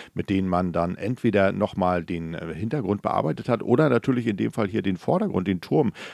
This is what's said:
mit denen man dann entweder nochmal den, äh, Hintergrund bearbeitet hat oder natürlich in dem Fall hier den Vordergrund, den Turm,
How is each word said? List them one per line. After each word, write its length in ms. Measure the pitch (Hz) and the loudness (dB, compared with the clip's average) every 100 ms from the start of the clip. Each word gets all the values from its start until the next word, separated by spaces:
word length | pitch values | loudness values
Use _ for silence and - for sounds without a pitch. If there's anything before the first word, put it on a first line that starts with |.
| - | -12
mit 160 | - 90 | -6 0
denen 180 | 98 92 | 0 2
man 240 | 87 92 | 0 0
dann 240 | 85 85 - | 0 -2 -2
entweder 560 | 101 123 117 101 98 | -6 -2 2 4 4
nochmal 520 | 95 101 - 90 90 | 2 -2 0 0 0
den, 320 | 82 85 82 82 | -2 -6 -6 -8
äh, 220 | 82 76 | -8 -6
Hintergrund 420 | 110 151 98 101 | -4 -4 -2 -2
bearbeitet 460 | - 95 151 151 113 | 0 0 -2 -2 -2
hat 160 | 117 | 0
oder 240 | - 120 156 | 2 4 4
natürlich 400 | 117 - 123 113 | 2 2 0 0
in 80 | 101 | 0
dem 160 | 113 | -2
Fall 160 | - 101 | -2 -2
hier 140 | 104 | 0
den 160 | 101 90 | -2 -2
Vordergrund, 500 | - 180 208 92 92 | 0 0 0 -2 0
den 140 | 90 | -2
Turm, 320 | - 147 120 - - | 0 2 2 -2 -14